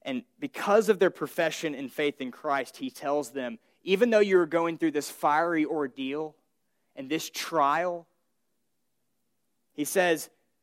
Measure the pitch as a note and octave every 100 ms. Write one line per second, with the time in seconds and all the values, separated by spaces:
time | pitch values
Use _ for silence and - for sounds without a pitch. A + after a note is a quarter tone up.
0 | C#3 B2+ - _ C#3 - G#3 G#3 G3+ F#3+
1 | F#3 - D3 - E3 - D#3+ C3+ C3+ -
2 | D3 - B2+ - D3+ C#3 B2+ - C3 -
3 | C#3+ D3 C#3 C3+ B2 A2+ _ _ E3+ F#3+
4 | A#3+ A3 G#3 F#3 D#3+ E3+ E3+ E3 E3 D3
5 | C#3 - D#3+ D3+ E3+ E3 D3 D#3 C#3 C#3
6 | C3+ C#3+ D#3 - _ _ _ _ _ -
7 | C3+ D#3+ - - - D#3+ C#3+ D#3 F3+ F3
8 | E3+ _ _ _ _ _ _ _ _ _
9 | _ _ _ _ _ _ _ - C#3+ G3
10 | F3+ D#3+ - _ _ _